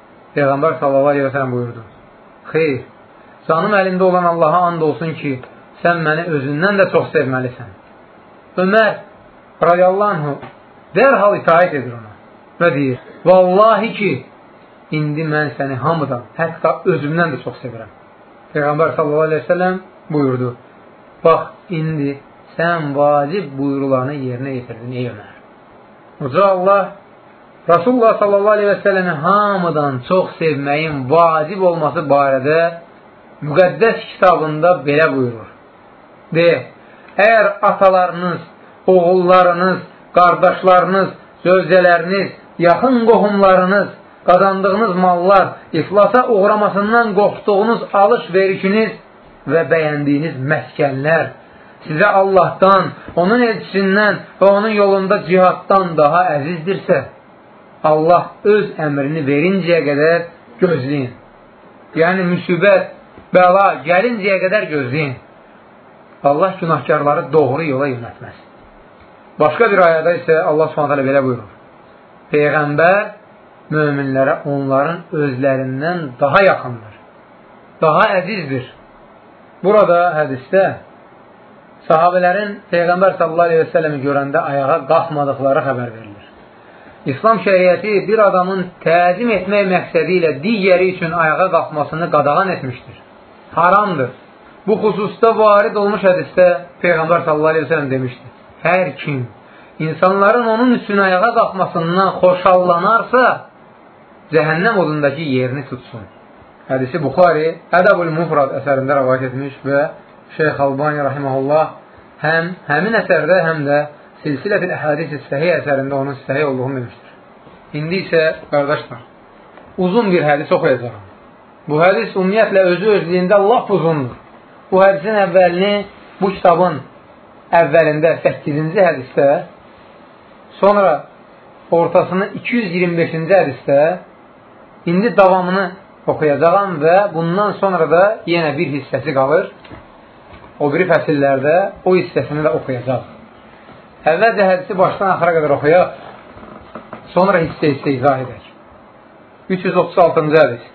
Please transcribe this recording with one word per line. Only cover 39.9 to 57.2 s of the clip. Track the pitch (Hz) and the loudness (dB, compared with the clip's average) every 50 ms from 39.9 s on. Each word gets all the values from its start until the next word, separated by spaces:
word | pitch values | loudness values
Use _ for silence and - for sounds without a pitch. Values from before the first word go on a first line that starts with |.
| - - - - | -20 -20 -20 -4
qardaşlarınız, | - 170 180 175 170 165 180 180 180 - 190 185 180 180 175 175 190 196 185 - - - - - - - | 2 4 4 4 4 4 2 2 2 2 4 4 4 4 4 2 0 0 -2 -2 -4 -10 -20 -20 -14 -4
zövcələriniz | - 170 185 185 175 151 175 185 180 180 175 170 165 175 190 196 175 185 - - - - - - | 0 2 2 2 2 2 4 4 6 6 4 2 2 -2 -4 -4 -4 -6 -8 -14 -20 -16 -6 0
Yaxın | 170 175 170 170 - 269 262 240 226 | 2 2 2 2 2 0 0 2 4
qohumlarınız, | 220 226 196 190 208 202 196 196 190 185 185 185 180 196 202 185 - - - - - - - - | 4 4 4 4 2 2 4 4 4 4 4 4 2 2 0 -2 -2 -8 -16 -20 -20 -20 -4 0
qazandığınız | 170 175 180 190 196 190 190 190 202 185 208 226 208 175 | 2 4 4 4 2 0 0 0 0 0 0 0 0 0
mallar, | 180 185 180 180 175 175 185 202 190 170 127 - - - - | 0 2 2 2 2 2 4 4 4 4 0 -4 -12 -12 -6
iflasa | - 160 143 - 180 208 202 196 220 254 240 247 | -4 -4 -4 0 2 2 4 4 4 2 2 2
uğramasından | 233 196 190 208 220 220 208 190 147 196 202 214 226 240 233 220 196 | 2 2 2 2 2 2 0 0 0 -2 -2 0 2 2 0 0 0
qorxduğunuz | 202 202 190 - - - - 202 190 214 226 226 190 - - | 0 0 0 0 -2 -2 0 0 2 2 0 0 -2 -4 -2
alış-verişiniz | - 202 196 208 240 220 - - 170 190 196 190 190 147 190 190 202 220 220 - - - - - - - - - - - - | 0 2 2 2 2 0 -2 -2 -2 0 0 0 -2 -2 -2 -2 0 0 -2 -2 -4 -10 -18 -20 -20 -20 -20 -20 -20 -14 -6
və | 139 139 165 131 131 | -2 -2 -2 0 0
bəyəndiyiniz | 165 160 156 151 147 147 143 143 143 143 156 165 139 127 | 0 0 0 -2 -4 -2 -2 0 0 0 -2 -4 -6 -6
məskənlər | 131 143 156 139 - - - - 151 139 131 131 139 151 165 156 139 123 - - - - - - - - - - | -4 -4 -4 -4 -6 -6 -6 -4 -2 -2 -2 -4 -2 0 0 0 -2 -4 -10 -16 -20 -20 -20 -20 -20 -20 -20 -18
sizə | - - 156 151 196 | -12 -6 -2 0 0
Allahdan, | 208 196 196 196 196 190 185 165 - - - 190 190 196 190 175 143 - - - - - | 2 2 2 2 2 2 2 0 0 0 0 2 4 4 2 2 -2 -8 -14 -18 -8 -4
onun | 170 175 185 226 247 247 | -2 0 0 2 2 0
elçisindən | 226 214 180 175 - - 190 196 190 190 208 214 208 185 - - - - | 0 -2 -4 -8 -6 -4 -2 0 0 0 0 0 0 -2 -4 -8 -14 -4
və | - 185 196 | 2 4 4
onun | 202 202 208 220 214 | 4 4 2 0 0
yolunda | 208 202 196 196 196 190 190 208 175 143 | 2 2 2 2 2 0 0 -2 -2 -2
cihaddan | 151 180 185 185 180 165 - - - 196 196 185 175 160 | 0 2 4 4 4 2 0 0 0 2 2 2 0 0
daha | 151 151 147 160 175 185 180 151 | 0 2 2 2 2 0 0 -2
əzizdirsə, | 147 135 156 180 165 151 185 190 165 - - 180 139 120 - - - | -4 -4 -6 -8 -8 -6 -6 -6 -4 -2 -2 -2 -2 -2 -6 -14 -20